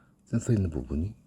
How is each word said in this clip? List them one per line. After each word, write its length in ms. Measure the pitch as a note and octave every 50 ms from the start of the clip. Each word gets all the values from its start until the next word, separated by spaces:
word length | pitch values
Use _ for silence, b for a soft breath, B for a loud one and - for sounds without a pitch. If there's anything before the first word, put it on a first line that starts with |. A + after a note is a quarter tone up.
| b b b b b
센서 280 | - - A#2 - - A#2+
있는 180 | G#2 F#2+ F2
부분이 440 | D2+ C#2+ B1 B1+ C#2 D2 E2 G2+ A2+ - -